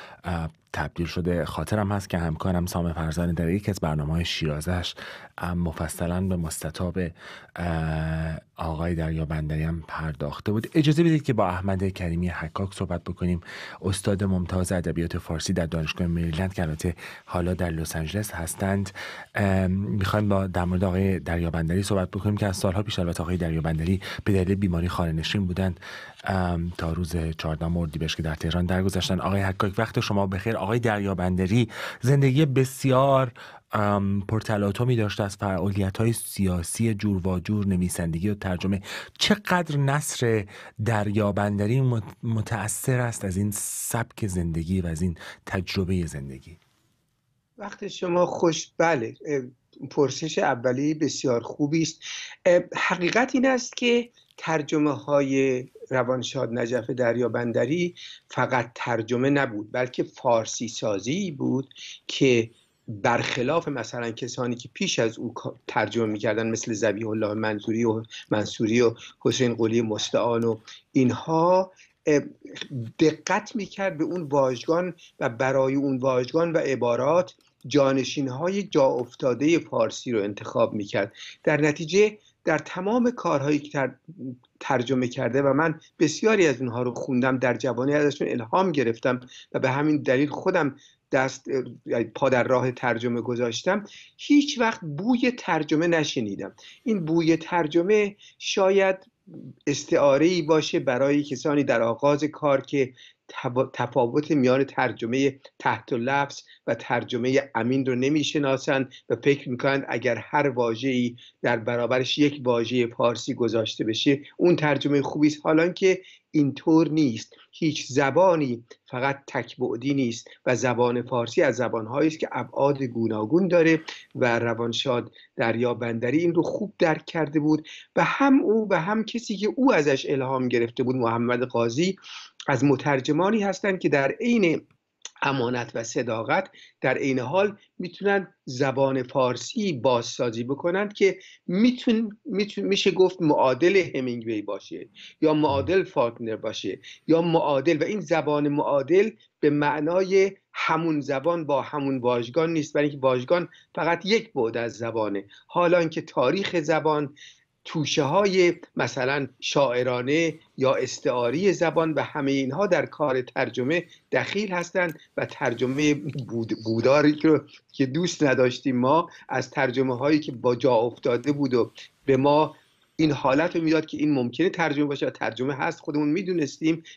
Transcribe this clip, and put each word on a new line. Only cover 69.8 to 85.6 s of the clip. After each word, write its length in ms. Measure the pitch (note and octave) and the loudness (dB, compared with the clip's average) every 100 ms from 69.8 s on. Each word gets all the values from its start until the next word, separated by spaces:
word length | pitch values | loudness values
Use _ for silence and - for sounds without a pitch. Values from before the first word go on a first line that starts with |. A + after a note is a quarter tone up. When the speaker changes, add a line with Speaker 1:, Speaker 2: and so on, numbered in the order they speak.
Speaker 2:
مستعان 640 | A2 G#2 - A#2 A#2 A#2 | 0 -2 -2 0 0 2
و 140 | A#2 A2+ - - _ | 0 -2 -8 -20 _
اینها، 800 | C#3 B2 - - D#3+ F3 F#3 F#3 _ - _ D#3+ | 2 4 2 0 2 4 4 2 _ -20 _ 2
اه، 140 | C#3+ - - - - - C3+ A2+ - | 2 2 -12 -18 -16 -10 -8 -6 2
دقت 560 | D#3 D3+ - G3+ G#3 A3+ | 2 2 -2 -2 -2 -6
می‌کرد 420 | F#3 - G3 D3+ | -6 -4 -4 -2
به 60 | |
اون 200 | D#3+ F3+ | -4 -4
واژگان 720 | D3 C#3+ C3 B2 - E3 F3+ E3 - - | 0 2 2 0 0 0 0 -8 -16 -6
و 100 | C3+ | -4
برای 460 | A#2 C3 C3+ C3+ C#3 | -2 0 2 2 2
اون 220 | C#3 C3 | 0 0
واژگان 540 | C3 B2+ B2+ D#3+ E3+ | 0 0 0 0 2
و 60 | D#3+ | 0
عبارات 760 | C#3+ B2+ A#2+ A#2 C3+ E3+ F3 - _ _ C3 | 0 0 0 2 2 2 0 -6 _ _ 0
جانشین‌های 960 | C#3+ C3+ C3+ B2 D3+ C3+ B2+ F3 G3+ | 4 4 2 0 -2 -4 -2 -2 -2
جا 220 | G3 D3+ C3+ | 0 2 4
افتاده 720 | C3+ A#2+ - C3+ A#2+ D3 E3 | 2 -4 -4 -2 0 2 2
فارسی 520 | - B2 A2 - C3 | 0 0 0 -2 -4
رو 120 | A2+ | -2
انتخاب 500 | G2+ G#2 - B2+ A2+ | -2 -4 -4 0 0
می‌کرد. 400 | G#2+ G2+ A2 G2+ - - - | 0 -4 -2 -2 -6 -20 -4
در 180 | - D3 | 0 2
نتیجه، 560 | D3+ D3 D#3+ F#3+ G#3+ G#3+ _ _ - | 2 0 0 4 4 2 _ _ -2
در 120 | D#3 | -2
تمام 540 | - F3+ G3 A#3+ A#3+ | -2 -6 0 2 2
کارهایی 480 | A#3+ F3+ D3 C#3+ D3 | 0 0 0 2 0
که 100 | D3 | -2
تر-، 260 | D3 C3+ - - D#3+ B2+ A#2+ _ - | -2 -4 -4 -20 -14 -14 -14 _ -12
ترجمه 480 | - B2+ A#2 B2+ B2 | -2 0 0 0 0
کرده 340 | C3+ B2 C3+ | -2 -2 2
و 120 | C#3 | 2
من 260 | C3+ | 4